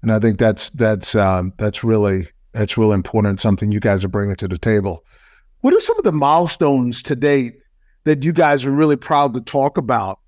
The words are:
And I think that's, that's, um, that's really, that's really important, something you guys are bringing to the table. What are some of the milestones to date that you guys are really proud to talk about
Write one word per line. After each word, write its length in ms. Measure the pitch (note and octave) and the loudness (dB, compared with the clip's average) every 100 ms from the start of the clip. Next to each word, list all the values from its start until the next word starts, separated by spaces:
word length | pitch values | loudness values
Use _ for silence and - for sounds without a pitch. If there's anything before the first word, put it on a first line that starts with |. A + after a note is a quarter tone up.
And 100 | A2+ | 0
I 60 | A2 | 2
think 200 | A2+ G2 | 2 2
that's, 320 | A2+ G2+ - | 2 0 -6
that's, 440 | - A2+ G#2+ - | -2 0 0 -2
um, 380 | A2+ G2 F#2 F2+ - | 0 2 2 -2 -4
that's 260 | G#2+ G#2 | -6 -4
really, 440 | A#2 A2 G#2 F#2+ F2 _ _ | 0 2 2 0 -4 _ _
that's 260 | A2 G#2 - | -6 -4 2
really 160 | A2 | 2
important, 440 | G2+ F2+ A2+ G#2 G2 | 2 0 0 0 0
something 320 | A2 G2 G#2 | 0 0 0
you 100 | G#2 | -2
guys 220 | A2+ G2 | 0 0
are 60 | G2 | -2
bringing 280 | G2+ G2+ F#2+ | -4 -4 -4
to 120 | G2 | -6
the 80 | F2+ | -4
table. 480 | - G#2+ G2 E2 _ _ _ _ _ _ | 0 0 0 -8 _ _ _ _ _ _
What 140 | B3+ | 2
are 60 | F#4+ | 2
some 180 | - A4 | 2 -2
of 60 | |
the 80 | C4 | 0
milestones 920 | D#3 C#3+ D#3+ F3 - D#3 C#3 B2 A#2+ | 0 2 2 2 0 0 2 0 -4
to 140 | - C3+ | -6 -2
date 380 | C#3+ C#3+ A#2+ - _ _ _ _ | 2 2 0 -10 _ _ _ _
that 200 | - D3+ | -2 0
you 80 | C#3+ | 0
guys 320 | E3+ D#3 C#3+ | 2 2 2
are 60 | B2+ | 0
really 260 | C#3 D#3 C#3+ | 2 2 2
proud 380 | - D3+ C#3+ | 0 0 2
to 80 | B2 | -2
talk 340 | A#2 C#3+ C3+ - | -4 -2 0 -2
about 440 | A#2+ A#2+ G2 F#2+ | -2 -2 -2 -10